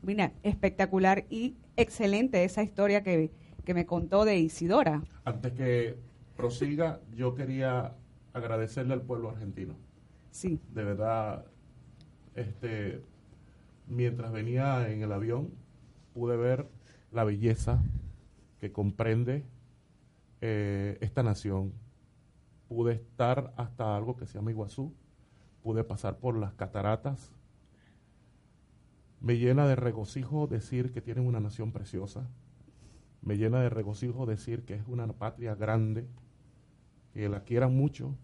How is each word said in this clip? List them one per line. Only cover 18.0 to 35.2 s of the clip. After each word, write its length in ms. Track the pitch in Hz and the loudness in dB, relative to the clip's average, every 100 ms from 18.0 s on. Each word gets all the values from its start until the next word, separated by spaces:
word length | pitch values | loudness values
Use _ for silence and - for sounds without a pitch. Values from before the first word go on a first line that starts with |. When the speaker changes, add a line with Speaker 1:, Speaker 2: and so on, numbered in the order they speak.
| - - - - - - | -6 -14 -20 -20 -20 -10
Speaker 2:
que 140 | 104 | -8
comprende, 720 | 101 101 98 113 110 120 139 139 - - - _ _ _ _ _ - | 0 -2 2 2 2 2 -2 -6 -18 -20 -20 _ _ _ _ _ -8
eh, 540 | 110 107 101 101 101 98 | -2 0 0 0 -2 -2
esta 200 | 104 - | -4 0
nación. 500 | 117 101 107 95 98 - - - _ _ _ _ _ - - | 0 0 0 -2 -2 -8 -16 -20 _ _ _ _ _ -20 -8
Pude 240 | 117 117 | 0 0
estar 580 | 113 - - 120 127 123 - | 0 -6 0 2 2 -2 -6
hasta 380 | 120 - 110 104 | -8 -4 -2 0
algo 200 | 113 123 | -2 -6
que 100 | - | -8
se 120 | 107 | -6
llama 120 | 107 | -4
Iguazú. 420 | 110 101 - 139 - _ _ _ _ - _ | -4 -6 -6 -8 -10 _ _ _ _ -20 _
Pude 220 | - 113 | -2 -2
pasar 340 | 110 104 - - | 0 -2 -4 -4
por 180 | 123 113 | -2 0
las 180 | 101 | -2
cataratas. 800 | - 92 104 101 110 143 135 - - - _ _ _ _ - _ _ _ _ _ _ _ - - _ _ - | -4 -6 -2 0 0 -2 -6 -10 -20 -20 _ _ _ _ -20 _ _ _ _ _ _ _ -20 -20 _ _ -8
Me 160 | 113 120 | 0 2
llena 300 | 123 131 143 | 4 6 6
de 100 | 127 | 4
regocijo 720 | 120 110 104 135 127 151 147 | 0 -2 -6 -6 -4 -2 -2
decir 460 | 117 - 127 127 | -2 -2 -2 -2
que 100 | 123 | -4
tienen 240 | 117 117 123 | -6 -2 0
una 140 | 117 | 0
nación 320 | 104 - 113 | -2 -4 -6
preciosa. 540 | 101 98 92 95 - 127 - - - - - - - - _ | -6 -8 -8 -8 -8 -12 -14 -20 -20 -20 -20 -20 -20 -20 _
Me 140 | - 104 | -2 0
llena 240 | 110 123 | 2 4
de 80 | 123 | 2
regocijo 560 | 113 101 107 123 123 | 0 -4 -4 -4 -4
decir 400 | 123 107 - 117 | -2 -4 -4 -8
que 100 | - | -6
es 80 | 104 107 | -8 -4
una 200 | 123 113 | -4 -4
patria 460 | 104 | -4